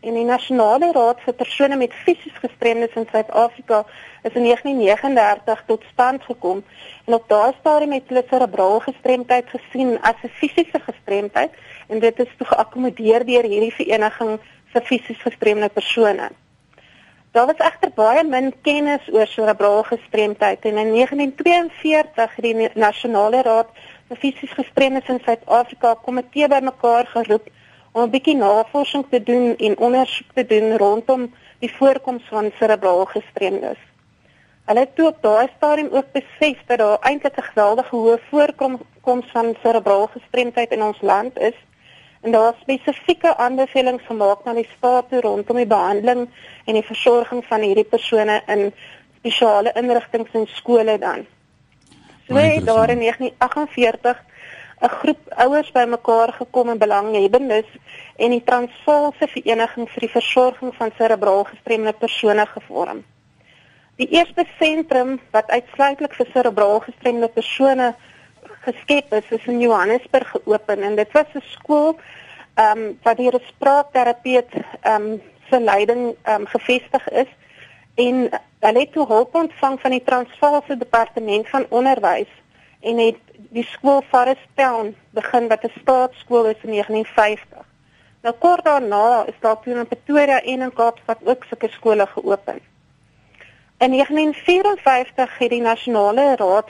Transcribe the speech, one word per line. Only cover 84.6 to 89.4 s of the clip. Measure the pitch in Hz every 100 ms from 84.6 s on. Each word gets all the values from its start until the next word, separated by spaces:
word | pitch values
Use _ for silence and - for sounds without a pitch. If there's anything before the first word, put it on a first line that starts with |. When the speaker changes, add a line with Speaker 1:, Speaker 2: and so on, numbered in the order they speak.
| 269 233 214 208 _
Speaker 1:
begin | - 240 247 233
wat | 220
'n | 233 -
staatsskool | - 262 254 - - 240 220
is | 214
in | 214
negentien | 208 208 220 220
vyftig. | - 214 214 - - - _ _ _ _ _
Nou | 233 233
kort | 339 349 339
daarna | 285 240 202 226 240 214
is |
daar | -